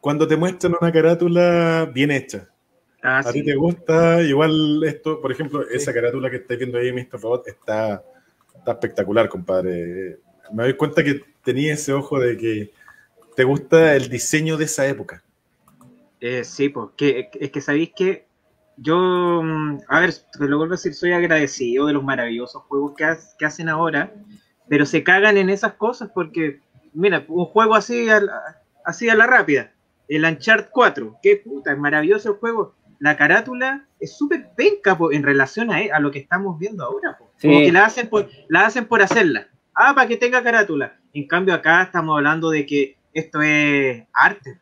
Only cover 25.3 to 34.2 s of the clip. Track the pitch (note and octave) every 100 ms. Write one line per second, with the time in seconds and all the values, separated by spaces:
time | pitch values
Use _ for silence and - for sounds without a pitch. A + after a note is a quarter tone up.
25.3 | G3+ F#3 G3 A3 - A3 B3 A#3+ F#3+ E3
26.3 | E3+ D#3 C#3 _ _ _ D3+ G3 E3 C3+
27.3 | E3 F3 G#3 A3 A3 G3+ A#3+ A#3 G#3+ G3+
28.3 | - - - _ _ - D#3+ A#3 A3 A#3
29.3 | B3 D#3+ C#3 A2+ _ _ _ _ - C3
30.3 | D#3+ - A3 - - A3+ C#3+ A2+ - G3
31.3 | G3+ - C#3 D3 C#3 C#3+ D3+ D#3 G#3 A3
32.3 | G3+ A#3 A3+ - _ _ _ D3 D3+ D3
33.3 | F#3+ A#3 B3 B3+ C#4 _ _ - -